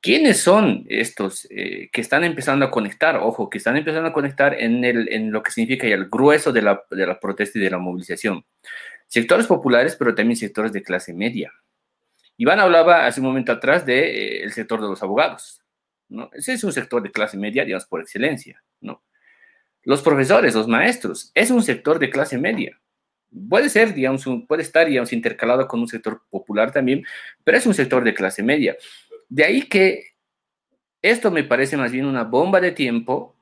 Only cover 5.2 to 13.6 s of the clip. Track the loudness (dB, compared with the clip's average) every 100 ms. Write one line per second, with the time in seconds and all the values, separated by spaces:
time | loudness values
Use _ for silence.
5.2 | -4 -4 -4 -4 -2 0 0 0 -2 2
6.2 | 4 4 2 2 2 0 -4 -4 -2 -4
7.2 | -6 -4 -4 -2 -2 -2 -6 -8 -8 -6
8.2 | -4 -4 _ _ -20 -18 -18 -20 _ -2
9.2 | 2 2 4 2 4 4 2 0 -2 2
10.2 | 0 0 -4 -4 -4 -6 -6 -6 -6 -8
11.2 | -6 -6 -10 _ _ _ _ _ _ _
12.2 | _ _ 2 4 6 6 8 6 4 0
13.2 | -2 -2 -2 -2